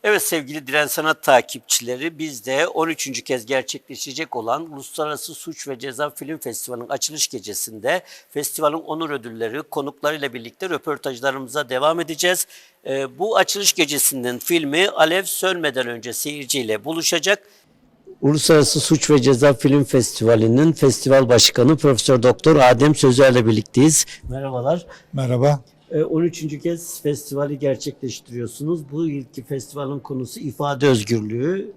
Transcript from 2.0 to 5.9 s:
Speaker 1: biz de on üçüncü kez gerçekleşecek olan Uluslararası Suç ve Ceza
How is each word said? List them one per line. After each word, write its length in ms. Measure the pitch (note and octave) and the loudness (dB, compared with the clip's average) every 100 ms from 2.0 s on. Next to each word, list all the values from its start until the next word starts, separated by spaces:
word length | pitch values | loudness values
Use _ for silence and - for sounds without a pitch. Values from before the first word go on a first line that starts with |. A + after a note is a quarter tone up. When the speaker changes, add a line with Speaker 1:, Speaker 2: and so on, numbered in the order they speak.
| D#3+ D#3 | -6 -8
Speaker 1:
biz 260 | D#3 B2+ A#2 | -10 -10 -4
de 220 | C3+ E3+ | 0 0
on 200 | - E3 | 0 -2
üçüncü 340 | D#3 C#3 A#2 | -4 -8 -8
kez 240 | - C3 A2 | -6 -6 -2
gerçekleşecek 920 | C3 B2+ C#3+ _ B2+ - C3 D#3+ B2 | -4 -4 -12 _ -14 -12 -10 -8 -8
olan 360 | A2+ C3+ E3 | -4 -4 -6
Uluslararası 600 | C#3+ C3 - D3+ D3 - | -16 -16 -8 -6 -6 -12
Suç 340 | D#3 - D3+ D3 | -14 -16 -14 -12
ve 120 | C3 | -10
Ceza 300 | C#3 | -10